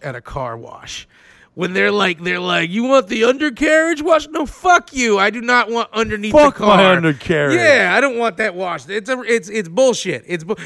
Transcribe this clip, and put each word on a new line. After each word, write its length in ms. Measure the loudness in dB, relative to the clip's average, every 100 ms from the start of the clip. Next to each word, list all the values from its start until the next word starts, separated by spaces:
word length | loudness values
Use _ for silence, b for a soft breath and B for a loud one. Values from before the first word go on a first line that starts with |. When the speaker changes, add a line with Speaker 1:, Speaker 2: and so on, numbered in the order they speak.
Speaker 1:
at 120 | -12
a 60 | -14
car 360 | -12 -10 -10 -12
wash. 520 | -16 -20 -18 -18 -18 b b b b
When 180 | -8 -6
they're 180 | -2 0
like, 320 | 0 0 -2
they're 160 | -4 -4
like, 280 | -2 -2 -2
"You 160 | -2
want 240 | 2 2 0
the 160 | -2
undercarriage 800 | 0 0 -2 -2 0 2 0 -2
wash?" 260 | 0 0 0
No, 160 | -8
fuck 500 | -8 -4 2 2 2
you. 240 | -4 0 2
I 120 | 0
do 100 | -2
not 300 | 0 0 0
want 180 | -4 -4
underneath 380 | -4 -4 -4 2
Speaker 2:
Fuck 260 | 6 6 4
Speaker 1:
the 80 | 4
Speaker 2:
my 100 | 6
Speaker 1:
car. 200 | 6 4
Speaker 2:
undercarriage. 600 | 2 -2 -2 0 2 2
Speaker 1:
Yeah, 380 | 4 4 4 2
I 60 |
don't 160 | 0 0
want 180 | -4 -2
that 180 | -6
wash. 320 | -4 -6 -8 -8
It's 180 | -10 -6
a, 100 | -6
it's, 260 | -2 -2 -2
it's 180 | -8 -6
bullshit. 560 | 2 2 2 -4 -8 -8
It's 180 | -10
bu-, 120 | -8 -10